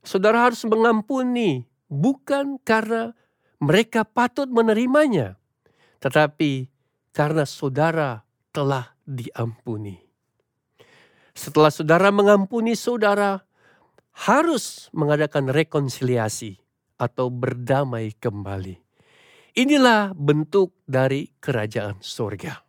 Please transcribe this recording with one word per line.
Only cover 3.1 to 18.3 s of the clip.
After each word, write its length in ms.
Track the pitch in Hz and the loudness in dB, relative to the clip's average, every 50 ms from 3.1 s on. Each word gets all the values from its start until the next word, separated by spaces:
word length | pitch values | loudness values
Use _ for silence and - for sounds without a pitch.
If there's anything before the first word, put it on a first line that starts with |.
| 233 _ _ _ _ _ _ _ _ _ | -12 _ _ _ _ _ _ _ _ _
mereka 400 | 151 143 160 202 233 _ - 233 | 0 2 2 2 2 _ -2 -2
patut 480 | 214 _ _ 247 240 240 _ - 277 262 | -2 _ _ 0 0 0 _ -4 -4 0
menerimanya, 880 | 247 233 226 226 214 214 247 254 262 294 311 285 220 160 113 95 95 _ _ _ _ _ _ _ _ _ _ _ _ _ | 2 2 4 4 2 2 2 2 2 2 2 4 2 0 -2 -4 -8 _ _ _ _ _ _ _ _ _ _ _ _ _
tetapi 680 | - 139 127 156 151 147 147 _ 160 147 135 131 127 - _ _ _ _ _ _ _ _ _ | -6 0 2 4 2 2 _ _ -2 0 0 -2 -6 -10 _ _ _ _ _ _ _ _ _
karena 320 | - 147 147 156 160 143 | -2 0 0 2 0 -2
saudara 800 | - - - 156 139 131 143 151 165 160 160 151 135 120 107 _ _ _ _ _ _ | -2 -4 -6 -6 -4 0 0 0 2 2 0 -2 -2 -4 -8 _ _ _ _ _ _
telah 420 | - 151 143 139 139 131 117 - _ _ _ | -6 -2 -2 -2 -2 -2 -6 -10 _ _ _
diampuni." 960 | - 139 127 117 120 - - 117 117 110 _ _ 120 113 107 107 101 92 - _ _ _ _ _ _ _ _ _ _ _ _ _ _ _ _ _ _ _ _ _ _ _ _ _ _ | -12 -10 -10 -10 -10 -8 -6 -6 -6 -8 _ _ -10 -10 -8 -10 -12 -14 -16 _ _ _ _ _ _ _ _ _ _ _ _ _ _ _ _ _ _ _ _ _ _ _ _ _ _
Setelah 380 | _ - - - 139 151 156 151 | _ -16 -16 -2 4 4 4 4
saudara 400 | 143 - 165 151 165 170 190 202 | 4 0 0 2 4 4 4 4
mengampuni, 640 | 202 202 202 202 208 202 196 190 - 233 220 220 226 | 4 4 6 6 6 4 4 -2 -4 -4 -2 -2 -2
saudara 720 | - - 240 240 233 214 202 202 208 202 202 196 190 _ _ _ _ _ _ _ _ _ _ _ _ _ _ | -2 -2 -4 -2 0 0 0 2 2 0 -2 -2 -6 _ _ _ _ _ _ _ _ _ _ _ _ _ _
harus 800 | _ - - - 220 277 311 339 311 220 - - - - - _ | _ -6 0 2 2 4 4 2 0 -2 -4 -8 -14 -16 -20 _
mengadakan 560 | - 160 147 147 151 147 151 147 - 147 135 131 | -4 -2 0 0 2 0 0 0 0 -2 -2 0
rekonsiliasi 1120 | 131 151 160 _ - 151 143 131 - - 131 127 123 117 110 107 - - 117 107 95 _ _ _ _ _ _ _ _ _ | 0 0 -2 _ -2 -2 -2 -2 -4 -4 -2 -2 0 0 -2 -2 -6 -8 -12 -14 -16 _ _ _ _ _ _ _ _ _
atau 320 | 123 120 _ - 127 127 | -6 -6 _ -4 -4 -4
berdamai 800 | 127 123 123 123 120 123 123 117 135 135 143 131 120 113 113 107 107 _ | -2 -4 -4 -4 -4 -6 -2 0 0 0 0 -2 -6 -6 -8 -8 -10 _
kembali. 640 | - 120 | -6 -6